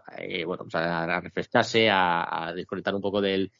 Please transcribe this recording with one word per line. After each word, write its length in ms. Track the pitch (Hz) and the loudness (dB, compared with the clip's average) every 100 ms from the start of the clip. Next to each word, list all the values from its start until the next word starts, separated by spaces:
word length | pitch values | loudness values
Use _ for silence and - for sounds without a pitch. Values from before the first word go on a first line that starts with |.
| - - | -16 -14
eh, 280 | 92 95 82 | -8 -6 -6
bueno, 180 | 90 | -6
pues, 120 | - 85 | -6 -4
a, 280 | 82 85 82 | -2 -2 -2
a 160 | 87 | -2
refrescarse, 680 | 87 - - 123 110 113 113 | -4 -6 -2 0 2 4 4
a, 600 | 98 90 85 - 80 82 | 6 4 2 0 -4 -4
a 40 | |
desconectar 400 | 87 82 98 95 | -6 -6 -4 -2
un 80 | 98 | -2
poco 180 | 101 101 | 0 0
del, 320 | 101 98 95 _ | 2 2 0 _